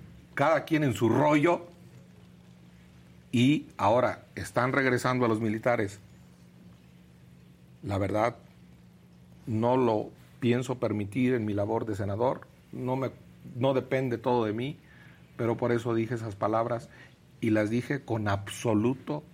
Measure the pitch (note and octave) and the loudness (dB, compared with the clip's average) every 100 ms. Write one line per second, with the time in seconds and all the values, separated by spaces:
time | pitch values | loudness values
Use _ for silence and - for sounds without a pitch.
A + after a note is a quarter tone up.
0 | - - - - C#3+ D#3 - D#3 D3 A2+ | -20 -20 -14 0 2 2 2 0 2 2
1 | A#2 A#2 D3 D3+ D#3 E3+ - - - - | 2 4 4 4 4 2 -2 -20 -20 -20
2 | - - - - - - - - - - | -20 -20 -20 -20 -20 -20 -20 -20 -20 -20
3 | - - - A#2+ B2+ D3+ - - G2+ A#2+ | -20 -20 -4 2 4 2 -2 -2 2 4
4 | A#2+ - - - F#2 - B2 C3+ C3 B2 | 2 -2 -12 -12 -4 -2 0 2 2 2
5 | B2+ B2+ A#2+ A2 A2 A2 B2 A#2+ G2+ - | 2 2 2 2 0 0 0 0 -2 -6
6 | - - - - - - - - - - | -20 -20 -20 -20 -20 -20 -20 -20 -20 -20
7 | - - - - - - - - G2 G2 | -20 -20 -20 -20 -20 -20 -20 -16 -6 -2
8 | G2 G#2 A2+ - - - - - - - | -2 0 0 -2 -20 -20 -20 -20 -20 -20
9 | - - - - - A2 A#2+ B2+ A#2+ G#2+ | -20 -20 -20 -16 -6 0 2 4 2 2
10 | - - - - A#2+ A#2+ B2+ B2+ A2+ G#2+ | -2 -12 -20 -4 0 2 0 -4 -2 -2
11 | G2+ B2+ B2+ B2+ G#2+ G2+ G#2 A2+ A2+ G2+ | -4 0 0 2 0 -2 -2 -2 -4 -6
12 | G2 G2+ B2 D3 - - - A2+ B2+ C3 | -4 -2 -2 -2 -10 -20 -16 -10 -4 -4
13 | B2+ - - - - B2+ C3+ C3 B2 C3+ | -4 -8 -20 -20 -16 -2 2 2 0 -2
14 | C3+ A#2 B2+ B2 A2 G#2+ B2+ D#3 - - | 0 -2 0 2 2 -2 -4 -8 -18 -20
15 | - - - - A#2 A#2 A#2+ A#2+ A#2 A2+ | -20 -20 -20 -4 -2 0 0 0 0 -2
16 | A2+ B2 A2+ G2+ G#2 A2+ A#2 A#2 - - | -2 -4 -8 -4 -2 0 0 -4 -8 -20
17 | - - - - A2+ G#2+ G#2+ A#2 A#2+ C#3+ | -20 -20 -20 -4 0 2 2 -2 -2 -6
18 | - A2 G#2 G2 G2+ - A#2+ G#2+ A2+ C3 | -4 -4 -2 -2 -4 -6 0 2 2 -2
19 | - D3+ - | -6 -8 -8